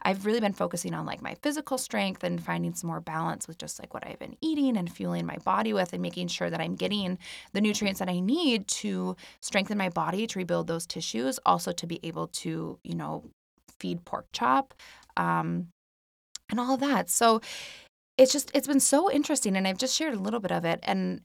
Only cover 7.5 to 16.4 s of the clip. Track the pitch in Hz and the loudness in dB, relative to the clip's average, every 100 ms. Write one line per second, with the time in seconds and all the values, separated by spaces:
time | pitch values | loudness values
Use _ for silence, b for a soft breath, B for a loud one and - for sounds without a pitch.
7.5 | 202 214 208 202 190 185 180 185 320 302 | 2 2 2 0 0 0 0 2 2 4
8.5 | 226 196 - 208 185 185 180 B B - | 2 0 -4 -2 -2 -4 -6 B B -2
9.5 | 202 196 208 185 175 160 185 226 190 175 | 0 0 0 0 0 -2 0 -2 -2 0
10.5 | 170 165 165 - 175 - 220 262 262 - | 0 0 -4 -4 -6 -4 -2 -2 0 2
11.5 | 175 180 175 170 165 165 160 160 - 165 | 2 2 -4 -6 -6 -6 -6 -6 -6 -6
12.5 | 160 165 - - 165 151 156 - _ _ | -6 -6 -10 -8 -6 -4 -8 -10 _ _
13.5 | _ - - 180 175 - - - - 247 | _ -20 -8 -6 -6 -6 -8 -6 0 2
14.5 | 269 269 - B B B - 170 170 165 | 2 0 -8 B B B -2 2 2 0
15.5 | 170 170 _ _ _ _ _ _ - | -2 -6 _ _ _ _ _ _ -18